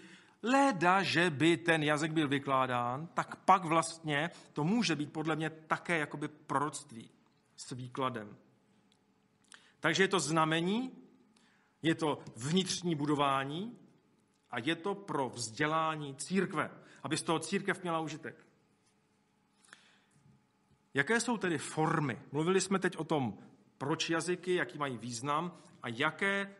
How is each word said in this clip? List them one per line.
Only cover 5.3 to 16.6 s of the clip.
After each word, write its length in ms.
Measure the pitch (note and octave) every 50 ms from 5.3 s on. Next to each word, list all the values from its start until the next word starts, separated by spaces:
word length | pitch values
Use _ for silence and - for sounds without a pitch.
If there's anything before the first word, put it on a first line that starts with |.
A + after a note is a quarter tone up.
| D#3
mě 140 | D3+ D#3+ D#3
také 480 | D#3+ D#3 - - E3 D#3+ - - F3 E3
jakoby 300 | D3+ D3 - D3+ D3 D3
proroctví 800 | - - - - C3+ C3+ C#3 D3+ - - - - A2+ A2+ A2+ - _ _ _ _ _ _ _ _ _
s 160 | - - -
výkladem.“ 640 | - B2 B2+ B2 B2+ - C3+ B2+ B2 A2+ G#2+ G#2 G#2 - _ _ _ _ _ _ _ _ _ _ _ _ _ _ _ _ _ _ _ _ _ _ - - _ _ _ _
Takže 240 | - D3+ E3 - F#3+
je 40 | F#3+
to 120 | G3 F#3
znamení, 720 | D3 C#3 D#3+ E3 D#3+ D#3 D#3+ E3 E3+ F3+ G3+ A3+ C4 C4 - - - - - _ _ _ _ _ _ _ _ _ _ _ _ _
je 140 | - D#3 D#3+
to 240 | D#3 E3 D3+ C#3 - - - -
vnitřní 600 | A2+ A#2 C#3+ D#3+ F#3+ F#3 - - - - F3 E3
budování 840 | C#3+ C#3+ D3 D3+ C#3 D3 C#3+ C3+ C3+ C3+ C#3 C#3+ E3 G3 A#3 B3 - - - _ _ _ _ _ _ _ _ _ _ _ _
a 80 | - B2
je 160 | A#2 C#3 E3
to 200 | E3 - G3+ G3
pro 340 | G3 - - D3+ D3 C3+ A#2+
vzdělání 840 | A2+ B2 A#2+ G#2+ A2 - D3+ D3+ D#3 D#3+ D#3+ D#3+ D#3 D#3 D3 C#3+ C#3
církve, 560 | C#3 - - F3+ G3 F3+ F3+ - D3+